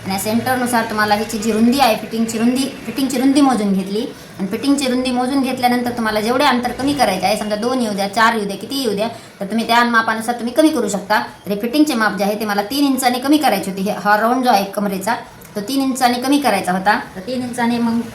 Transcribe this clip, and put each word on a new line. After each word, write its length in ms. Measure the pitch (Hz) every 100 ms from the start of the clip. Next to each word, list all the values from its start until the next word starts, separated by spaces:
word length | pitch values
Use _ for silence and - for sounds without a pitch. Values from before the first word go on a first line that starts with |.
आणि 100 | -
या 60 | 190
सेंटरनुसार 640 | 214 233 254 262 247 233 220
तुम्हाला 260 | 214 214 208
ह्याची 220 | 220 226
जी 140 | 214
रुंदी 280 | 214 233 277
आहे, 160 | 254 214
फिटिंगची 420 | 220 226 226 220
रुंदी, 400 | 233 254 269 - -
फिटिंगची 320 | 226 269 240
रुंदी 240 | 269 269
मोजून 320 | 277 233 208
घेतली 320 | 190 185 202 277 - - -
आणि 80 | 190
फिटिंगची 400 | 233 277 277 262
रुंदी 240 | 247 254
मोजून 300 | 247 247 277
घेतल्यानंतर 480 | 262 254 247 247 240
तुम्हाला 320 | 233 220 214
जेवढे 240 | 214 262 294
अंतर 260 | 247 240
कमी 220 | - 269
करायचे 320 | 285 233 185 185
आहे, 120 | 208
समजा 180 | 208 208
दोन 260 | 233 262
येऊ 120 | 226
द्या, 140 | 202 196
चार 260 | 214 226 226
येऊ 100 | 196
द्या, 120 | 196
किती 180 | 214 277
येऊ 200 | 254 196
द्या, 120 | 226 - - -
तर 60 | 190
तुम्ही 220 | 214 226
त्या 160 | 233
मापानुसार 520 | 240 233 226 220 220 240
तुम्ही 180 | 233
कमी 160 | 269 311
करू 200 | 254 214
शकता. 300 | 196 - 214
तर 320 | - - -
हे 80 | 202
फिटिंगचे 320 | 233 302 302
माप 220 | 240 214 190
जे 80 |
आहे 160 | 202 214
ते 60 | 220
मला 160 | 202
तीन 220 | 202 269
इंचाने 360 | 285 262 262 247
कमी 180 | 269 302
करायची 340 | 269 196 196
होती. 100 | 190
हे, 100 | 190
हा 300 | - 208 208
राऊंड 220 | 226 254
जो 60 | 247
आहे 160 | 208 196
कमरेचा 500 | 202 202 190 190 240 - - - 208
तो 60 |
तीन 200 | 208 269
इंचाने 400 | 269 247 254 247
कमी 180 | 262 285
करायचा 320 | 262 196 180
होता. 280 | 185 185 220 - 190
तर 40 |
तीन 240 | 185 254
इंचाने 340 | 247 233 233 240
मग 240 | 233 233 226